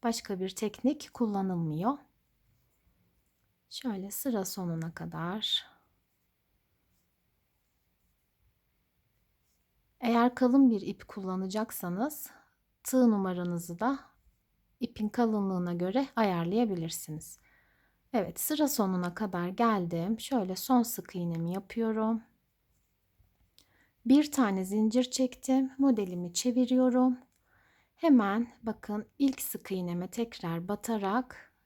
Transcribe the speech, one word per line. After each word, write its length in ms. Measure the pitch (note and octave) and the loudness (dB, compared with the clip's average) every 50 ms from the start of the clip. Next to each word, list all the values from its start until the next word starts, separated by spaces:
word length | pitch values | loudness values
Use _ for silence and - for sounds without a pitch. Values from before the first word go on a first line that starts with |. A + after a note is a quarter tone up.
| - | -2
Başka 380 | A#3 A3+ - - - G3+ F3+ | -2 -4 -4 -6 -8 -6 -4
bir 100 | F#3 F#3+ | -4 -6
teknik 640 | F#3 - - G#3 G3+ - - B3 D4+ D4 - - _ | -6 -4 -6 -6 -6 0 0 0 0 0 -8 -18 _
kullanılmıyor. 840 | - B3 A3 G3+ G3 F#3+ F#3+ F#3 E3+ E3+ D#3+ D3+ D#3 F3+ A3+ C#4+ D4 - _ _ _ _ _ _ _ _ _ _ _ _ _ _ _ _ _ _ _ _ _ _ _ _ _ _ _ _ _ _ _ _ _ | -2 -2 -2 0 -2 -2 -2 -2 -2 -2 -2 -2 0 0 -2 -2 -2 -8 _ _ _ _ _ _ _ _ _ _ _ _ _ _ _ _ _ _ _ _ _ _ _ _ _ _ _ _ _ _ _ _ _
Şöyle 400 | - - - C4 G#3 F#3+ F#3 G3 | -16 -8 -6 -6 -6 -6 -8 -8
sıra 340 | - - - C#4 A#3 G#3 F#3+ | -8 -6 -4 -2 -2 -2 -2
sonuna 500 | F#3 - - F#3+ F3 E3 E3 D#3+ E3 E3 | -4 -6 -6 -4 -4 -4 -4 -4 -6 -8
kadar. 720 | - E3+ E3+ E3+ D#3+ D#3+ F3 F#3 A3 G#3+ - - - - - - _ _ _ _ _ _ _ _ _ _ _ _ _ _ _ _ _ _ _ _ _ _ _ _ _ _ _ _ _ _ _ _ _ _ _ _ _ _ _ _ _ _ _ _ _ _ _ _ _ _ _ _ _ _ _ _ _ _ _ _ _ _ _ _ _ _ _ _ _ _ _ _ _ _ _ _ _ _ _ _ _ _ _ _ _ | -10 -10 -10 -8 -6 -6 -4 -6 -4 -4 -2 -4 -4 -4 -8 -20 _ _ _ _ _ _ _ _ _ _ _ _ _ _ _ _ _ _ _ _ _ _ _ _ _ _ _ _ _ _ _ _ _ _ _ _ _ _ _ _ _ _ _ _ _ _ _ _ _ _ _ _ _ _ _ _ _ _ _ _ _ _ _ _ _ _ _ _ _ _ _ _ _ _ _ _ _ _ _ _ _ _ _ _ _
Eğer 340 | - A#3 A#3 A#3 A#3 B3 B3 | -2 2 4 4 4 4 4
kalın 360 | - C4 B3 A#3+ C#4 C#4 B3+ | 2 2 6 8 8 8 8
bir 100 | A3+ G3 | 6 2
ip 280 | G3 - G3 - - - | -2 -6 -8 -8 -12 -16
kullanacaksanız 1200 | - - F#3+ F#3 F#3 F#3 F#3 F#3+ F#3+ G#3+ A3 A3+ - - - F3 F3 F#3 A#3 D4+ D4+ - - - - - _ _ _ _ _ _ _ _ _ | -12 -8 -6 -4 -4 -4 -4 -4 -2 -4 -4 -4 -6 -8 -6 -4 -2 -2 -2 -4 -4 -8 -14 -16 -18 -20 _ _ _ _ _ _ _ _ _
tığ 280 | - - B3+ B3+ A#3 | 0 4 6 6 6
numaranızı 720 | G#3+ G3+ F#3+ F#3+ F3+ F3 F3+ F3 F3 E3+ E3+ - E3+ F3 | 6 4 2 0 -2 -2 -2 -2 -2 -4 -4 -8 -6 -2
da 180 | G#3+ B3 C#4 C4+ - - _ _ _ _ _ _ _ _ _ _ _ _ _ _ | 0 0 0 -2 -6 -16 _ _ _ _ _ _ _ _ _ _ _ _ _ _
ipin 280 | B3 A#3 - - G#3+ G#3 | -8 -8 -6 -4 -6 -4
kalınlığına 680 | - - A#3+ A3+ G#3+ G#3 G3 F#3+ F#3+ F3+ F3+ F3 F3 | 0 0 0 2 2 0 0 0 -2 -2 -2 -2 -2
göre 320 | E3+ F3 F#3 G3 B3+ C#4 C4+ - | -2 -2 0 0 0 -2 -2 0
ayarlayabilirsiniz. 1200 | - A3+ G3+ F3+ E3+ E3+ E3+ F#3+ A3+ B3 A3 G3 F3 D#3+ E3 - - - - D#3 D#3 - - - _ _ _ _ _ _ _ _ _ _ _ _ _ _ _ - | 0 2 2 2 0 0 0 2 0 0 0 0 -4 -4 -6 -8 -10 -10 -10 -10 -10 -10 -14 -20 _ _ _ _ _ _ _ _ _ _ _ _ _ _ _ -2
Evet, 280 | A#3+ F#3 - - - | -2 -2 -2 -4 -6
sıra 280 | - - D4+ D4 D4+ C4+ | -4 -4 0 2 2 0
sonuna 460 | - - G#3+ F#3+ F#3 F3+ F3+ F3 F3 | 2 0 0 0 2 0 -2 -2 -4
kadar 340 | - A3 G3 F#3 F3 F3 F3+ | -4 -6 -4 -2 -2 -4 -4
geldim. 720 | F#3 - A#3+ A#3 A3 G3+ F3 E3+ E3+ E3 E3 F#3 A3+ A3 | 0 2 2 2 4 2 0 -2 -2 -2 -2 -2 -2 -4
Şöyle 360 | - - C#4 B3 G3 F#3 F#3 | -4 -2 -2 0 0 -2 -4
son 260 | F#3 - - C4 B3 A#3 | -8 0 4 4 4 4
sık 320 | A#3 - - F3+ - - | 2 -2 -8 -10 -8 -6
iğnemi 380 | F#3 F3 E3+ E3+ E3 E3 E3+ F3+ | -4 -4 -2 -2 -2 -2 -2 -4
yapıyorum. 680 | G3 G3+ _ - A#3 A3+ A3+ A3 A3 A3 A3 A3+ A3 A3+ _ _ _ _ _ _ _ _ _ _ _ _ _ _ _ _ _ _ _ _ _ _ _ _ _ _ _ _ _ _ _ _ _ _ _ _ | -4 -6 _ -4 -2 -2 0 0 0 0 0 0 -2 -4 _ _ _ _ _ _ _ _ _ _ _ _ _ _ _ _ _ _ _ _ _ _ _ _ _ _ _ _ _ _ _ _ _ _ _ _
Bir 260 | A#3 B3+ D4 D4+ D4 C#4+ | 6 6 6 6 4 2
tane 320 | - B3+ G#3 G3 F#3+ F#3 | 2 2 2 2 0 -2
zincir 460 | F#3 G3+ G#3+ G#3+ A3 G#3+ B3 B3+ B3+ | -2 0 2 2 2 2 2 0 0
çektim. 640 | B3 - C4 B3+ B3+ - - - C4 C4 C4+ C4 C4 - | 0 -2 -2 -2 -2 -8 -2 2 2 2 2 0 0 2
Modelimi 560 | C#4 C#4 B3+ G#3+ G3+ F3+ F3+ F3 F3 F3 F3 | 4 4 4 4 0 -2 -4 -6 -6 -4 -6
çeviriyorum. 840 | - - B3 A#3+ B3 B3+ A#3+ B3+ B3+ B3+ B3+ A#3+ B3+ B3+ C4 B3 B3 - _ _ _ _ _ _ _ _ _ _ _ _ _ _ | -2 -2 0 2 2 2 4 4 4 4 4 4 4 4 4 2 0 -6 _ _ _ _ _ _ _ _ _ _ _ _ _ _
Hemen 540 | _ - E4 C#4+ B3 G#3 G3+ G3 A3 A#3+ A#3 - _ - | _ 4 6 8 8 6 4 0 0 -2 -4 -8 _ -8
bakın 440 | A3+ G#3+ - - - G#3 G#3 G#3 _ _ _ | -8 -8 -6 -6 -6 -6 -6 -6 _ _ _
ilk 220 | C#4 C#4 C4 - | 0 0 0 0
sık 300 | - - - - - - | -8 -8 -8 -10 -8 -6
iğneme 400 | G3 F#3 F3+ F3 F3 F3 F3+ F#3 | -6 -4 -4 -4 -4 -4 -6 -6
tekrar 580 | - - A#3 A#3 - - - E3+ E3 E3+ E3+ F3+ | -4 -6 -6 -6 -6 -8 -6 -4 -4 -4 -4 -4
batarak 840 | G#3 G#3 - - A#3 G#3+ G3 F#3+ G3 B3 B3+ - - - - _ _ _ _ | -6 -6 -2 -4 -2 -2 0 0 0 0 -2 -4 -10 -20 -20 _ _ _ _